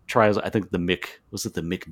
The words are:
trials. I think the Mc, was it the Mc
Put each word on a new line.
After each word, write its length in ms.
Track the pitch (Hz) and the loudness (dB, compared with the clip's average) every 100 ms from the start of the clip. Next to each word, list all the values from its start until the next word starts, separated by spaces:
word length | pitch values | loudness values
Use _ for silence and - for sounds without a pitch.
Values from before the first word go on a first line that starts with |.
| - | -2
trials. 300 | 123 107 104 | 4 4 4
I 120 | - | 0
think 200 | 110 92 | -2 -2
the 60 | 92 | 0
Mc, 420 | 87 92 - - _ | 0 0 -4 -18 _
was 160 | 101 110 | -10 -8
it 80 | |
the 80 | - | -6
Mc 240 | 82 90 - | -4 -6 -6